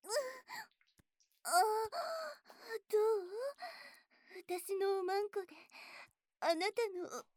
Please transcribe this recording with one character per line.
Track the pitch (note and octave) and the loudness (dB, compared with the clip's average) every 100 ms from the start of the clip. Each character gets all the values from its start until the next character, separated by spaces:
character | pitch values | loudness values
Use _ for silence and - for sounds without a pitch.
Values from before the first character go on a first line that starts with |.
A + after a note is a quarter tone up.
う | F#4 | 2
ん。 | A4+ B4+ C5 - - - _ _ _ _ _ _ _ | 0 0 -6 -12 -12 -12 _ _ _ _ _ _ _
あ、 | - E4+ G#4 A4 A4 C#5 D#5+ E5 D#5 D5 _ - - A4+ _ | 2 6 6 4 0 -4 -4 -4 -6 -10 _ -20 -10 -10 _
ど | G#4+ | 4
う？ | G#4+ A4 F4+ G4+ C5+ C#5+ F5+ - - - _ _ _ F#4+ F4 | 6 4 0 -6 -6 -6 -12 -12 -18 -20 _ _ _ -16 -4
私 | F4+ F4+ G4 | -4 -2 0
の | G4 G4 | 2 2
お | |
ま | F#4 G4 | 2 2
ん | G#4 | 0
こ | G#4 | -2
で、 | F#4 D4+ - - - - - _ _ _ | -6 -12 -20 -20 -18 -18 -20 _ _ _
あ | D4 | 0
な | E4 F#4+ | 2 0
た | - A4+ F4+ | 0 -2 -2
の | F4 A3 - | -6 -8 -12